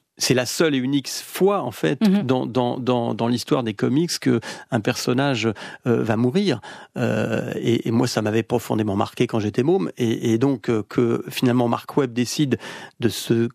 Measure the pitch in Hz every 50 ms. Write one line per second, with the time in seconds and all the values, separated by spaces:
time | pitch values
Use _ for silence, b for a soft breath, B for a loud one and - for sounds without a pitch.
0 | - _ _ - - - 131 127 123 113 - - 180 160 143 131 127 131 143 143
1 | 127 - - - - - - - 185 196 202 190 143 123 101 - - 156 147 135
2 | 226 202 185 202 156 123 131 127 131 127 113 127 123 120 123 - 123 123 127 120
3 | 120 117 113 104 117 117 123 117 - - 151 139 123 110 104 - 120 123 123 147
4 | 175 170 - - - 135 123 113 B B B B B B - 117 98 - 127 -
5 | - - 123 127 139 143 135 110 107 113 101 B B B B B _ 131 117 117
6 | 127 110 113 107 120 123 127 190 208 190 131 107 B B B B B B _ -
7 | 123 113 117 113 110 117 113 117 113 117 - - - 117 117 120 - - 117 117
8 | 131 120 - 120 107 107 104 113 110 - 123 120 - - - 110 107 107 98 104
9 | 107 - - - 123 117 - 117 104 107 98 - 123 147 180 196 180 - - -
10 | 127 113 117 - - 120 113 113 127 143 139 113 - - 117 107 104 - - -
11 | 123 117 120 - - - 135 - - 123 120 127 120 120 120 120 - - - -
12 | 139 123 117 120 123 - - - 151 139 123 B B B B B B B B _
13 | 127 110 - - - - 120 117 117 120 -